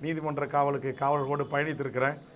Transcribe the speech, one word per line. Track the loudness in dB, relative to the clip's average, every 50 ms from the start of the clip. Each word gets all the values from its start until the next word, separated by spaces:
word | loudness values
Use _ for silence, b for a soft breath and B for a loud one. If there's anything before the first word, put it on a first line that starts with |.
நீதிமன்ற | -4 -4 -2 -2 -2 -2 -2 -2 -2 0
காவலுக்கு, | 2 2 4 4 2 0 -2 -4 -2 0
காவலர்களோடு | 2 2 2 2 2 0 0 0 0 0
பயணித்திருக்கிறேன். | 0 0 0 0 -2 -4 -4 -4 0 0 0 0 0 -2 B B B